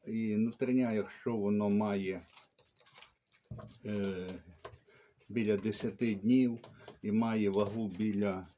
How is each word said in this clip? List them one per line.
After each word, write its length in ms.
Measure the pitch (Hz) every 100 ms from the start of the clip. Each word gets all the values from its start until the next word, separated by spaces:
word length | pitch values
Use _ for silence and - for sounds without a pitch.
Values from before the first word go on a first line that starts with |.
| -
І 300 | 113 110 107
нутриня, 560 | 113 - 123 127 123
якщо 440 | 110 98 - - 113
воно 340 | 101 104 104
має, 560 | 101 107 101 95 92 - - - _ _ _ - - - _ _ _ _ - - - 107
е, 440 | 104 98 92 90 92 - 87 - - _ - _ _ _
біля 280 | 110 107 104
десяти 580 | 107 104 120 - 120 101
днів 440 | 104 127 123 117 - - - -
і 100 | 104
має 380 | 107 117 110 101
вагу 380 | 98 101 110 107
біля 600 | 92 107 101 104 92 87